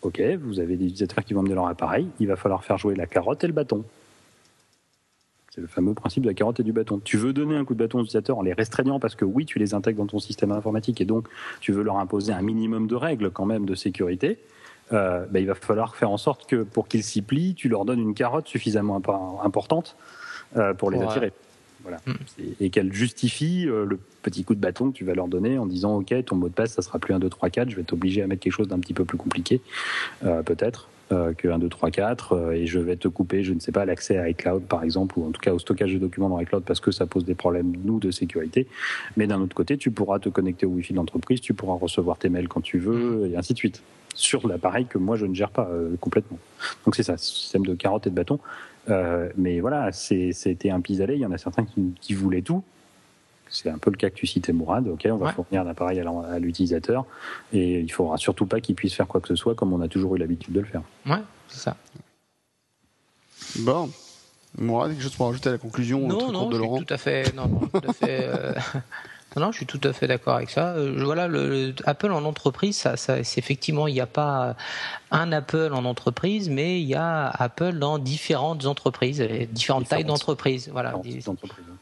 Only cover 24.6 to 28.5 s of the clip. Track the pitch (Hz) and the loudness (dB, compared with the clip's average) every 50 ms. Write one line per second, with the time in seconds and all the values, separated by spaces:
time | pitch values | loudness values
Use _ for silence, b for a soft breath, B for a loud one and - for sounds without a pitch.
24.6 | 98 92 90 - 123 135 131 - 95 92 90 92 92 90 90 90 95 113 131 135 | 2 -2 0 0 0 -2 -2 -2 -4 -2 -2 0 0 0 0 0 2 2 0 0
25.6 | 117 95 90 90 92 104 107 104 98 - 120 127 127 - - 92 87 87 87 - | 0 -2 -2 0 0 2 2 0 0 0 0 -2 0 0 0 0 0 0 0 0
26.6 | 113 113 - - 90 - - - - - 98 92 92 92 - - - 90 90 - | 0 0 0 -2 -4 -2 -4 -6 -2 0 0 2 2 0 -2 0 -2 0 0 0
27.6 | 120 127 110 95 87 - - 85 90 95 95 104 101 95 98 92 - - | 0 0 -2 -6 -4 -4 -2 0 0 2 2 2 0 0 -2 0 0 -2